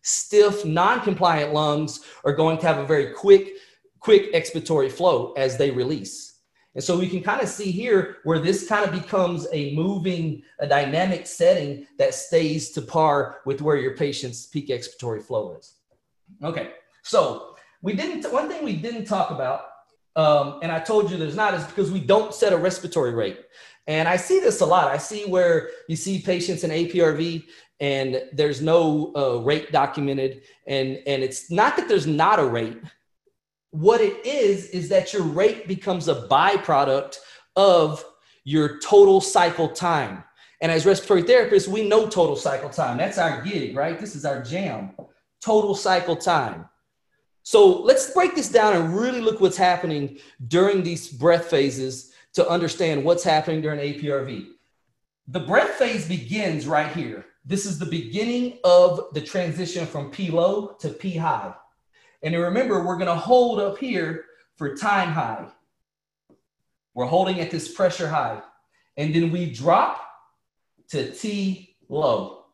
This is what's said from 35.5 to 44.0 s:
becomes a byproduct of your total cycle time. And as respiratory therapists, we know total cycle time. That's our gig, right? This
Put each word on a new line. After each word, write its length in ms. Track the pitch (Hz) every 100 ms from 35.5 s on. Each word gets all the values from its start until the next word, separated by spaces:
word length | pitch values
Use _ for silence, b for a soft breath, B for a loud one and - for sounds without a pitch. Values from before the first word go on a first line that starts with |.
| 226 165
becomes 400 | 190 202 180 160
a 200 | 131 -
byproduct 880 | 139 185 208 - 143 139 135 135 - B B B 185
of 500 | 196 175 151 151 - _ b b
your 340 | 135 156 147 -
total 400 | - 208 196 190
cycle 500 | 190 196 175 170 160
time. 540 | - 175 156 113 95 - b b b
And 100 | 165
as 140 | 165 165
respiratory 380 | 190 - 190
therapists, 440 | 175 247 220 196 196
we 200 | 214 208
know 200 | 214 214
total 280 | 180 165 139
cycle 340 | 151 135 135
time. 280 | - 135 127
That's 200 | 190 190
our 240 | 165 131
gig, 340 | 175 196 131 127
right? 240 | 156
This 160 | 165